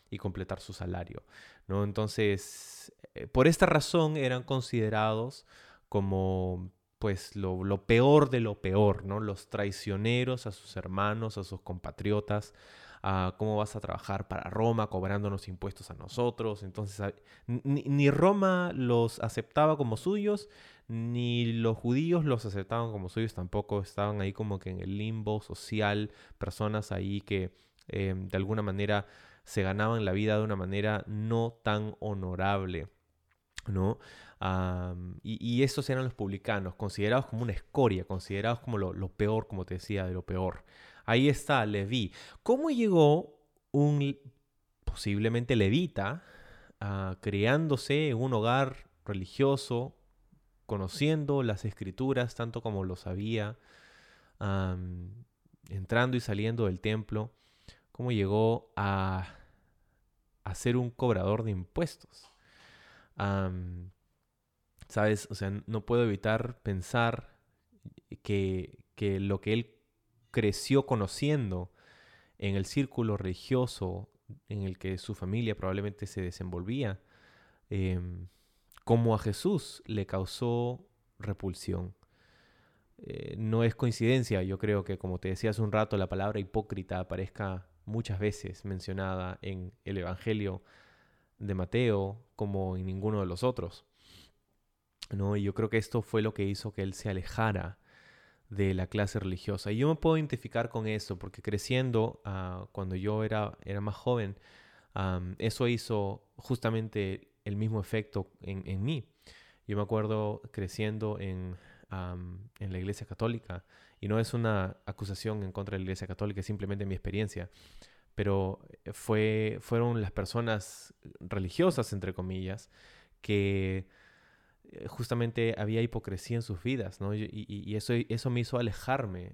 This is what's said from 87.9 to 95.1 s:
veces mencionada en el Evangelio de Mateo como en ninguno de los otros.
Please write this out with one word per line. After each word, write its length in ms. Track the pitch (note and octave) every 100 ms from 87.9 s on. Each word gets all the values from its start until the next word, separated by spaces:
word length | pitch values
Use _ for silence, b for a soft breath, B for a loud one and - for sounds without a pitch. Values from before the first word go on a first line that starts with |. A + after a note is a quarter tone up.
| A2 A#2 G2
veces 460 | G#2+ G2+ F#2 F2+
mencionada 760 | G2 F#2+ F#2+ F#2+ F#2+ F#2 F#2 F#2+
en 300 | - F#2+ F#2 -
el 120 | - G2
Evangelio 640 | F2 F#2 - G#2+ G2+ F#2 b b b b b b b -
de 160 | G#2
Mateo 680 | F#2 F2+ A#2 B2 G2+ G2 G#2+ -
como 420 | - G#2 G2 F#2+ F#2
en 80 |
ninguno 360 | F#2 F#2+ G#2+ G#2+
de 60 | F#2
los 160 | F2+
otros. 440 | B2+ B2 F2 - _ B B B B _ _ _ _ _ _ _ -